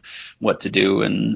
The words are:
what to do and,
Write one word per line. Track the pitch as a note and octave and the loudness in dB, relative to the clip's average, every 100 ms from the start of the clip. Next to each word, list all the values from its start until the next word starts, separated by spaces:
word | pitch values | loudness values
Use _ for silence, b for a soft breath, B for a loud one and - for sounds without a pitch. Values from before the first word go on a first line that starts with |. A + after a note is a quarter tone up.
| - B B B | -14 B B B
what | A2 - | -2 0
to | - | 0
do | G2 G2 G2 | 2 2 4
and, | A2 G2+ A2 | 2 0 -2